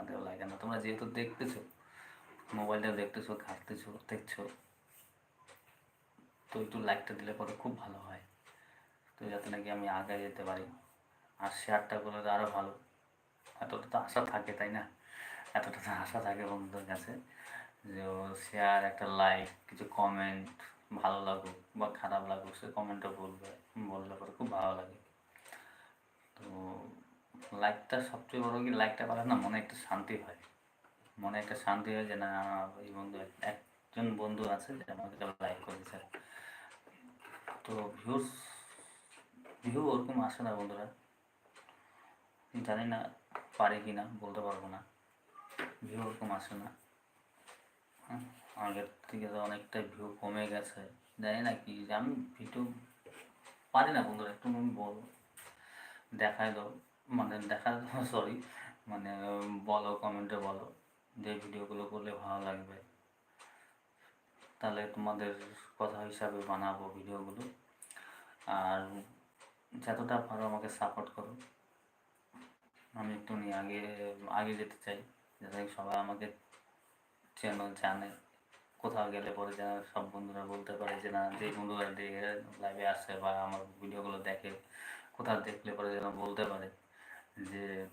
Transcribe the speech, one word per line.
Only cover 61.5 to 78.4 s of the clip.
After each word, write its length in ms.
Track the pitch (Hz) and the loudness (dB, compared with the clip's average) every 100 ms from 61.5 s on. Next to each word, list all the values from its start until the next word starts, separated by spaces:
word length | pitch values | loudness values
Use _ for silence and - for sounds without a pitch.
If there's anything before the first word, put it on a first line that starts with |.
| 101 101 104 101 | -6 -4 -4 -4
করলে 200 | 107 104 101 | -4 -4 -4
ভালো 160 | 101 98 98 | -2 0 0
লাগবে, 300 | 95 95 95 - - _ _ _ - - - - - _ _ - _ _ - - - | -2 -6 -14 -16 -20 _ _ _ -20 -20 -20 -20 -20 _ _ -20 _ _ -20 -20 -2
তাহলে 220 | 107 107 104 110 | 0 0 -2 0
তোমাদের 360 | 107 104 101 101 101 - - - | 0 0 0 -2 -8 -14 -18 -2
কথা 200 | 107 104 107 | 0 0 -6
হিসাবে 300 | - 104 101 101 | -2 0 0 0
বানাবো 340 | 95 98 98 98 98 | 2 2 0 -4 -8
ভিডিওগুলো। 440 | 98 101 98 98 127 - - _ - - - - - - - 98 | -6 -6 -6 -8 -8 -10 -20 _ -18 -16 -16 -18 -20 -8 0 2
আর 240 | 95 95 95 101 104 - - _ - - _ 123 117 | 4 4 0 -6 -10 -18 -20 _ -20 -20 _ -4 0
যতটা 300 | 113 120 120 - | 2 4 2 2
পারো 160 | 110 110 | 0 2
আমাকে 200 | 107 107 - | 2 -2 0
সাপোর্ট 280 | 104 107 104 - | 0 0 -6 -8
করো, 180 | 107 123 - - _ _ _ _ _ _ _ - - - _ - - | -10 -12 -16 -20 _ _ _ _ _ _ _ -20 -20 -20 _ -20 -12
আমি 180 | 113 107 107 | -4 -2 -4
একটু 140 | 110 107 | -2 -2
নিয়ে 140 | 101 98 | 0 0
আগে, 200 | 101 104 104 104 101 101 101 104 | 0 -2 -4 -2 -4 -4 2 4
আগে 140 | 107 107 | 4 0
যেতে 160 | 107 - 101 | -4 -6 -4
চাই, 140 | 101 - - _ - | -4 -6 -20 _ -14
যাতে 160 | 98 101 101 - | -6 -4 -4 -2
সবাই 200 | 98 101 101 | 2 2 2
আমাকে 200 | 101 104 - - - - - _ _ _ _ - - | -2 -4 -6 -18 -20 -20 -20 _ _ _ _ -20 -4
চেনে, 300 | 107 101 101 98 | 0 0 -2 2
জানে। 280 | 98 98 101 - - - | 4 4 -2 -8 -18 -20